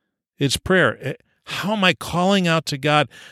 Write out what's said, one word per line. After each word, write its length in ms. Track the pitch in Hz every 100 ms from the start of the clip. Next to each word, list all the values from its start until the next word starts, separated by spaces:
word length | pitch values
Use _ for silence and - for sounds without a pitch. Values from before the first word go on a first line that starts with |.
| _ _ _ -
It's 200 | 139 -
prayer. 400 | - 185 131 110
Eh, 120 | 131 - _ _ -
how 280 | - 185
am 100 | 214
I 100 | 185
calling 540 | 151 - 170 185 202 175
out 200 | 165 -
to 100 | 139
God? 320 | 151 151 - - -